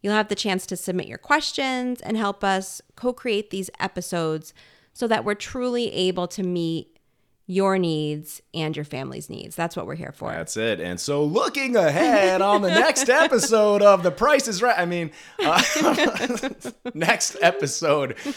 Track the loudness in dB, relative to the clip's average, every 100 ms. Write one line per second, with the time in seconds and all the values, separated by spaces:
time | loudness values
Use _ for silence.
0 | 0 0 0 -2 -2 -4 -4 -8 -4 -4
1 | -6 -14 -2 -2 -2 -4 -4 -2 -4 -6
2 | -4 -2 -2 -2 -2 -2 -4 -14 _ -6
3 | -6 -4 -4 -4 -4 -8 -8 -6 -8 -6
4 | -6 -4 -2 -4 -8 _ -20 _ _ -6
5 | -2 0 0 -4 -6 -6 -4 -2 -4 -2
6 | -2 -2 -6 -4 -4 -2 -2 -4 -8 _
7 | _ _ _ _ -6 0 2 2 0 -2
8 | -4 -6 -10 -18 _ -8 -6 -6 -8 -10
9 | -10 -12 -14 -14 -14 -8 -6 -6 -10 -10
10 | -12 -10 -10 -8 -8 -4 -2 -2 -4 -6
11 | -4 -2 0 0 -2 -2 0 2 2 2
12 | 4 4 4 4 4 4 4 4 4 2
13 | 4 4 6 4 4 4 4 8 8 8
14 | 4 2 4 4 2 0 2 2 0 -2
15 | -6 -10 -20 -2 2 4 2 2 2 2
16 | 0 0 -4 -4 -6 -8 -14 -12 -12 -4
17 | 0 0 0 2 2 4 -4 -2 2 2
18 | 0 -6 -8